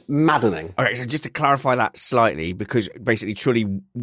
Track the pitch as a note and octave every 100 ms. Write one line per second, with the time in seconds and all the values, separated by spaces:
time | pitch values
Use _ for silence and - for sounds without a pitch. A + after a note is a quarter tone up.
0 | - C#3+ D#3 D3+ A2+ E2 E2 G#2+ B2 B2
1 | B2 D3 - - C#3+ C3+ C3+ B2 A2 -
2 | - B2 A2+ D2 E2 F2+ G#2 B2 F#2+ -
3 | A2+ G#2+ G#2+ G2+ C#3 A#2 G#2 G2 - A#2+